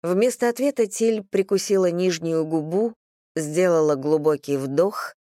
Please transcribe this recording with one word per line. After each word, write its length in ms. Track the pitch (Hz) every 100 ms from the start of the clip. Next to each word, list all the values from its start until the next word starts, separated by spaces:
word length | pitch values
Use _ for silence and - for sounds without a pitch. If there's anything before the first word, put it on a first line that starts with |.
Вместо 440 | 170 185 247 - 240
ответа 380 | 233 285 277 208
Тиль 380 | - 226 220
прикусила 640 | 196 196 196 196 - 190 185
нижнюю 560 | 175 185 165 165 160 156
губу, 480 | 160 156 180 226 - _ _ _ 160
сделала 600 | 151 156 185 165 156 139
глубокий 600 | 143 156 151 147 - 139
вдох 600 | 135 143 190 - - -